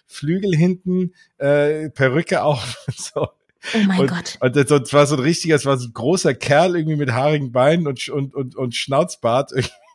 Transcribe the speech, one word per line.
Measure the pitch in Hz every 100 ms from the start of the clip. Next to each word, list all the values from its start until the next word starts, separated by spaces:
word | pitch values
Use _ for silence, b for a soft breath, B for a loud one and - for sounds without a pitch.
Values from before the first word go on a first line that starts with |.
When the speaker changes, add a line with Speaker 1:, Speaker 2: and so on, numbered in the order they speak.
| B
Speaker 1:
Flügel | - 147 185 196 156
hinten, | 175 185 185 185 180 b b b
äh, | 139 143 147 156 156
Perücke | - 135 139 - 185
auf | 135 131 120 -
<laughs> | -
und | -
so. | - 147 - _ _ _ B
Speaker 2:
Oh | 226 196
mein | 185
Speaker 1:
Und, | 139
Speaker 2:
Gott. | - - -
Speaker 1:
und | 127 139
das, | 135
das | 147 120
war | 143 143
so | 143
ein |
richtiger, | 135 170 165 151
es | 139
war | 135
so | 123
ein |
großer | - 120 185 160 131
Kerl | - 143 185 175
irgendwie | 156 151
mit | 135
haarigen | 120 143 151 135
Beinen | 123 135 170 151
und | 127
Sch-, | -
und, | 143 139 135
und, | 131 -
und | 127 117
Schnauzbart. | - 135 175 - 117 123 143
<laughs> | 127 120 - _